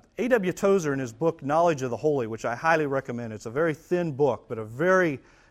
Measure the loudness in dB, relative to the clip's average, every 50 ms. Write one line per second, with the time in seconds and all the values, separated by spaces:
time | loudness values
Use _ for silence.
0 | -16 _ _ -6 0 2 2 2 2 0 -2 0 2 2 2 2 2 0 -2 -2
1 | -4 -6 -6 -2 -2 -2 -2 -2 -2 0 2 4 4 4 2 0 -2 -4 -4 -2
2 | 0 0 0 0 -2 -4 -6 -6 -4 -4 -4 -2 2 2 2 2 2 0 -2 -2
3 | -4 -4 -8 -8 -8 -8 -10 -10 -12 -6 -4 -2 0 0 -2 -4 -4 -2 -2 0
4 | 0 -2 0 0 2 2 0 -2 -6 -10 -10 -10 -10 -10 -6 -2 2 4 4 4
5 | 4 2 0 -4 -10 _ _ _ _ _